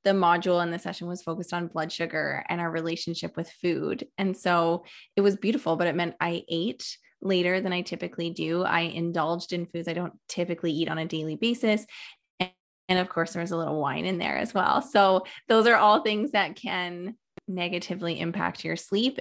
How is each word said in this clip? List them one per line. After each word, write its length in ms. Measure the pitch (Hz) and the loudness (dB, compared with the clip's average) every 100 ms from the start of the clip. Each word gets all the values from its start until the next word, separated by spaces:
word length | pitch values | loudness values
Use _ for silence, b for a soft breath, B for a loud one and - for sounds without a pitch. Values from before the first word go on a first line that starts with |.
the 60 | 196 | 2
module 520 | 196 175 170 185 175 | 4 6 4 4 2
in 80 | 170 | 2
the 80 | 165 | -2
session 300 | 180 175 175 | -6 -8 -8
was 160 | 175 | -8
focused 280 | - 165 170 | -6 -6 -4
on 140 | 175 170 | -4 -4
blood 240 | 165 160 | -4 -4
sugar 540 | - 170 160 143 139 - | -4 -4 -2 -2 -4 -4
and 120 | 175 | -4
our 100 | 170 | -2
relationship 680 | 165 165 165 - 170 165 - | -2 -4 -4 -6 -6 -8 -8
with 140 | 165 | -10
food. 560 | - 180 160 - - - - | -4 -2 0 -2 -4 -8 -4
And 200 | 196 185 | -2 0
so 480 | 185 175 170 175 B B B - | 2 4 4 0 B B B 4
it 60 | |
was 120 | 202 | 4
beautiful, 400 | 196 208 226 - | 4 0 0 0
but 140 | 165 175 | 2 2
it 80 | 160 | 0
meant 180 | 170 - | -2 -2
I 240 | 170 170 - | -2 -2 -4
ate 480 | 165 196 - - - b b | -2 -2 -4 -10 -12 b b
later 400 | 190 185 175 185 | 0 2 4 2
than 120 | 190 | 0
I 100 | 180 | -2
typically 480 | 180 175 175 - 170 | -4 -6 -8 -4 -6
do. 320 | 170 160 170 | -4 -2 0
I 200 | 185 170 | 2 0
indulged 680 | 170 165 170 170 156 175 - | 0 -2 -2 0 0 -2 -4
in 140 | 175 170 | -6 -6
foods 220 | 170 170 | -6 -6
I 60 | |
don't 200 | 165 175 - _ | -4 -6 -10 _
typically 420 | - 175 170 170 | -4 -4 -2 -2
eat 180 | 156 165 | -2 -2
on 100 | 160 | -2
a 60 | |
daily 300 | 160 160 156 | -4 -4 -6
basis. 500 | 156 233 233 220 214 - B B B _ _ | -2 -2 0 2 0 -2 B B B _ _
And, 140 | 185 185 _ _ - | -6 -6 _ _ 0
and 120 | 185 | 2
of 80 | 185 | 2
course, 240 | - 165 | -2 -2
there 100 | 175 | -2
was 80 | 170 | -2
a 60 | 170 | -2
little 240 | 160 151 | -2 0
wine 240 | 139 156 | 0 -2
in 140 | 175 185 | -2 -2
there 180 | 78 67 | -2 -2
as 160 | - | -2
well. 280 | 196 185 - | 0 2 2
So 420 | - 208 196 185 185 B - | 2 6 6 6 0 B 2
those 180 | 226 226 | 6 8
are 80 | |
all 280 | 226 208 214 | 8 8 6
things 280 | 220 214 208 | 4 0 0
that 240 | 202 180 | 0 0
can 640 | - 233 185 180 175 185 226 _ - - | -4 -6 -4 -4 -6 -10 -12 _ -16 -8
negatively 680 | 185 175 175 - 185 170 165 | -4 -2 -4 -4 -4 -4 -2
impact 440 | 170 185 170 170 | -4 -2 -4 -4
your 120 | 160 165 | -6 -6
sleep. 420 | - 202 247 269 | -2 0 0 -2